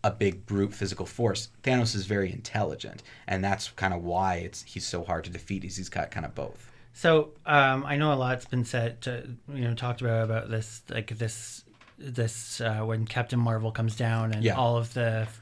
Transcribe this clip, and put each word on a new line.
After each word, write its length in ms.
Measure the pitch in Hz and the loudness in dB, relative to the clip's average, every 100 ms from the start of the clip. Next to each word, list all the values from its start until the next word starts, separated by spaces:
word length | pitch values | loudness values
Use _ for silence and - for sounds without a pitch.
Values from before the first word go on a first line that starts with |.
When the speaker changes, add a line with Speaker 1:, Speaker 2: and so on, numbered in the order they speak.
Speaker 1:
a 60 | 107 | 0
big 360 | 104 101 90 - | 2 0 0 -2
brute 260 | 101 101 | 0 0
physical 320 | - 98 95 | 0 -4 -4
force. 440 | 90 - 117 95 - - | -8 0 0 0 -6 -4
Thanos 300 | - 127 113 110 | 2 4 2 0
is 100 | 92 | 0
very 260 | 104 95 | 0 0
intelligent, 720 | - - 107 95 76 - - - - - | -4 -4 -2 -2 -2 -10 -12 -18 -16 -4
and 180 | 95 | 0
that's 260 | 95 95 - | 2 0 -4
kinda 280 | - 95 87 | -2 0 0
why 380 | 87 87 95 87 | 0 2 2 0
it's, 260 | 87 - | -4 -12
he's 240 | - - - | -12 -10 -6
so 160 | 90 | -6
hard 200 | 82 85 | -2 -4
to 60 | 80 | -4
defeat, 340 | 87 - 98 | -10 -6 -6
is 120 | 95 95 | -4 -8
he's 120 | 92 | -6
got 200 | - 76 | -6 -6
kinda 160 | - 78 | -6 -8
both. 420 | - 67 - - - - | -6 -8 -10 -20 -20 -20
Speaker 2:
So, 380 | - 170 156 151 - | 0 6 6 4 -6
um, 400 | - 147 135 131 | 4 6 8 4
I 120 | 143 143 | 0 2
know 160 | 151 | 4
a 20 | |
lot's 320 | 139 127 127 - | 4 2 0 0
been 180 | 123 | 0
said 360 | 120 127 117 117 | 2 0 0 -4
to, 260 | - 120 117 120 - | -6 -6 -8 -14 -10
you 100 | 143 | -2
know, 100 | 120 | 0
talked 260 | 117 123 120 | 0 -2 0
about, 240 | 123 113 | 2 2
about 240 | 113 113 107 | 2 0 0
this, 340 | 113 110 - - | -4 -4 -12 -8
like, 200 | 113 107 110 | -6 -6 -4
this, 460 | 113 - - - - - - - | -4 -6 -12 -14 -20 -20 -20 -14
this, 600 | 139 123 113 - - - | -8 0 0 -2 -10 -4
uh, 180 | 117 107 | -2 0
when 220 | 110 113 | 0 0
Captain 340 | 113 - 120 120 | 0 -2 0 2
Marvel 340 | 117 113 110 | 2 2 0
comes 240 | 110 113 107 | 0 -2 0
down 360 | 120 113 113 | 0 2 0
and 100 | 107 | 2
Speaker 1:
Yeah. 100 | 110 | 2
Speaker 2:
all 220 | 101 120 120 | 4 4 2
of 160 | 117 | 0
the 320 | 127 117 110 110 - | 0 0 2 -2 -6